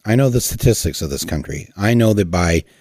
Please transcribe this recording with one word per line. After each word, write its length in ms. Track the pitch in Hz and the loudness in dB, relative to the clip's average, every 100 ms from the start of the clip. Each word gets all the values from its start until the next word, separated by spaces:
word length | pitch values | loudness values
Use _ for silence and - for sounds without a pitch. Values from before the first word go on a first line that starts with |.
| - | 0
I 100 | 117 | 2
know 140 | 135 | 2
the 100 | 123 | 2
statistics 640 | - 120 143 107 87 - | -2 0 2 2 -2 -6
of 80 | 76 | -6
this 140 | 69 - | -6 -6
country. 420 | 80 - 73 - - | -6 -6 -10 -12 -4
I 160 | 104 | 0
know 220 | 120 110 | 4 4
that 160 | 104 90 | 2 0
by 340 | 87 87 82 - _ | 0 2 0 -2 _